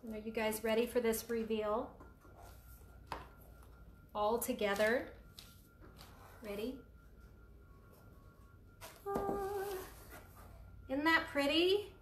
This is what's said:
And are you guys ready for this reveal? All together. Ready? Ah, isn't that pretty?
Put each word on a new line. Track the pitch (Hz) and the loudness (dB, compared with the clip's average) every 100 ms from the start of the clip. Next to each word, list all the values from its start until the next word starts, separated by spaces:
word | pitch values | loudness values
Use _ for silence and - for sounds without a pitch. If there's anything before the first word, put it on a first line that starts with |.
And | 226 | -8
are | 220 | -6
you | 220 | -4
guys | 226 220 214 | 0 0 0
ready | 226 220 240 | 2 4 4
for | 247 | 4
this | 226 226 - | 4 2 0
reveal? | 233 220 220 214 220 277 - - - - - - - - - - - - - - - - - - - - - - | -2 2 0 2 0 -2 -10 -18 -20 -20 -18 -18 -18 -18 -20 -18 -18 -10 -10 -10 -18 -20 -20 -20 -20 -20 -20 -8
All | 214 208 233 | 2 4 4
together. | - 240 208 202 214 254 - - - - - - - - - - - - - - | 0 2 2 4 4 4 0 -12 -18 -18 -18 -20 -20 -20 -20 -18 -18 -18 -18 -14
Ready? | 214 202 233 269 - - - - - - - - - - - - - - - - - - - - - - 403 | -8 -4 -4 -6 -14 -20 -20 -20 -20 -20 -20 -20 -20 -20 -20 -20 -20 -20 -20 -20 -20 -20 -20 -16 -16 -10 -2
Ah, | 403 392 403 392 403 392 370 381 - - - - - - - - - - | 0 0 -2 -2 -4 -4 -6 -8 -14 -16 -16 -16 -18 -18 -18 -18 -18 -4
isn't | 269 311 | 2 6
that | 330 320 | 6 4
pretty? | 285 277 311 359 403 - - | 2 4 6 6 4 2 -12